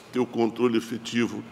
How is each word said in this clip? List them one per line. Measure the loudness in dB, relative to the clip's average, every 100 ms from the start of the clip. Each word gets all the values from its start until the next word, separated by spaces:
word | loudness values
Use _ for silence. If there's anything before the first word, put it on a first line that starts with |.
| -6
ter | -2
o | 0
controle | 2 0 4 2 2
efetivo | 0 -6 -4 0 0 -2 -10